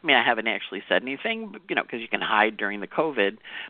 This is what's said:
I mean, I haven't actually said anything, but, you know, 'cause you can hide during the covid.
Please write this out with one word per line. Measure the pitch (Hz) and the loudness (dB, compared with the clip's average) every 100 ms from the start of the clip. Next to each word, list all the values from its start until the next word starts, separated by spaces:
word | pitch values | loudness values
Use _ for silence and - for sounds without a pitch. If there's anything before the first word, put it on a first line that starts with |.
I | 165 | 2
mean, | 127 | 4
I | |
haven't | 123 113 113 | 4 2 0
actually | 101 - 95 - | -2 -4 -8 0
said | 90 | 2
anything, | 123 135 226 226 220 | 2 -4 -4 -4 -8
but, | - - | -12 -4
you | 202 | -4
know, | |
'cause | - 117 | -2 -6
you | 113 | -4
can | 101 | -4
hide | 90 107 110 107 | 2 4 4 2
during | 104 101 | -4 -4
the | 98 | -4
covid. | - 160 123 101 110 - - - | -2 0 2 2 0 -10 -14 -10